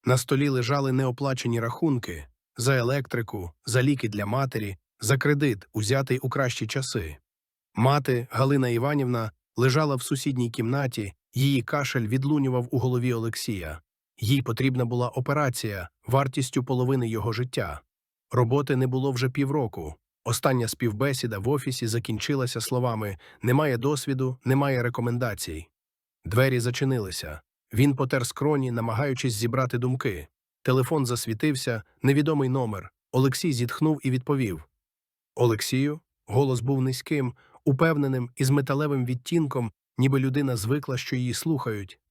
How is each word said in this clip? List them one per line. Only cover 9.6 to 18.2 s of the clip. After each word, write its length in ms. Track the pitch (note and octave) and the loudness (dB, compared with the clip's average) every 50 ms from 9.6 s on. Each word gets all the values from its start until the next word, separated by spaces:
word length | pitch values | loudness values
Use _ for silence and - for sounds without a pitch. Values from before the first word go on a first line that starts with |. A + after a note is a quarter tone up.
| B2 C3 B2 D3+ D#3 D3 C#3 | 2 4 4 4 2 2 0
в 80 | B2+ | -2
сусідній 480 | - - C#3+ C3 - D3 C3+ B2+ A#2+ A#2 | -2 -4 -4 -2 -2 -2 -2 0 -2 -2
кімнаті, 600 | A2+ - A2+ A2+ C3 C#3 C#3+ B2+ - - G#2 G2 - _ _ _ _ | -2 -4 -2 -2 -2 -2 -2 -4 -4 -6 -8 -8 -10 _ _ _ _
її 280 | B2+ C3+ C#3 C#3 C3 | 2 2 4 2 2
кашель 440 | A#2 - - C#3+ C#3+ - - C3 A2+ | 0 0 -2 -2 -2 -2 -2 -2 -2
відлунював 600 | G#2 B2 C3 C3 C#3+ D3+ D3 C#3 C3 B2+ B2 B2 A#2+ | 0 0 0 0 0 0 2 2 2 0 0 -2 0
у 80 | - B2+ | -2 0
голові 340 | A#2+ C3 B2+ B2 A#2+ B2+ | 0 2 0 0 0 0
Олексія. 680 | A#2+ A2+ A2 A#2 A2+ - - - G#2+ F#2+ E2+ D#2 D2+ D2+ _ _ _ _ _ _ _ _ | -2 -2 -2 -4 -6 -6 -6 -6 -6 -6 -6 -10 -12 -12 _ _ _ _ _ _ _ _
Їй 220 | A2+ G#2 C3+ C#3 | 0 2 2 2
потрібна 420 | B2+ B2+ A2+ - C3+ C3+ B2+ B2+ B2 | 2 -2 -2 0 0 0 2 0 -2
була 240 | A#2 B2 B2 B2 A#2+ | 0 0 -2 -2 -2
операція, 800 | - C3 B2+ - C#3 D3+ D3 B2+ A#2+ - - A2 G2+ F#2+ F#2 - _ _ _ | -2 -4 -2 -2 0 0 0 -2 -2 -4 -6 -6 -8 -8 -10 -12 _ _ _
вартістю 580 | - B2 C3+ C#3+ C3+ - C#3+ C3 - - C3+ B2+ | 0 2 2 2 2 -2 -4 -4 0 -2 -2 0
половини 440 | C3 C3+ B2+ B2+ B2+ C3+ C3 A#2+ A2+ | 0 0 0 2 2 2 2 0 0
його 240 | A2+ A2 G2+ A2+ | -2 -2 -2 -2
життя. 480 | A2 A2+ B2 B2+ - C#3 G#2 E2 C#2+ - _ _ _ _ _ _ _ _ | -2 -2 -4 -4 -4 -4 -4 -4 -8 -12 _ _ _ _ _ _ _ _